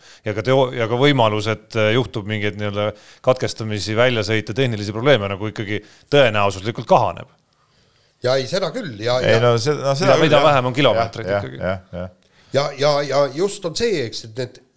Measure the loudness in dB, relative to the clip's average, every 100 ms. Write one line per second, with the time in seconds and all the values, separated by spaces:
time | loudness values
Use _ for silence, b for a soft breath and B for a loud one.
0 | b b -8 -4 2 2 2 0 -2 2
1 | 2 4 2 0 -2 -4 -4 0 2 2
2 | -2 -6 -6 -4 -4 -4 -6 -4 -4 -6
3 | b b 0 0 -2 -6 -6 -6 -2 2
4 | 2 2 0 -2 -2 -2 -2 -2 -6 -2
5 | 2 2 2 -4 -8 -8 -6 -8 -10 b
6 | b 2 4 2 0 -2 -6 -6 2 2
7 | 2 -4 -14 _ _ _ _ _ _ _
8 | _ _ -2 -2 -2 -4 -4 -6 -10 -6
9 | -2 0 2 4 4 2 0 -2 -2 0
10 | 4 4 6 4 4 4 0 2 2 2
11 | -2 -4 -2 -2 -2 -6 -6 -6 -8 -12
12 | -12 -14 _ b b -2 -2 0 2 2
13 | 0 0 0 0 -4 -4 -8 -2 -2 -2
14 | -4 -8 -12 -8 -8 -10 _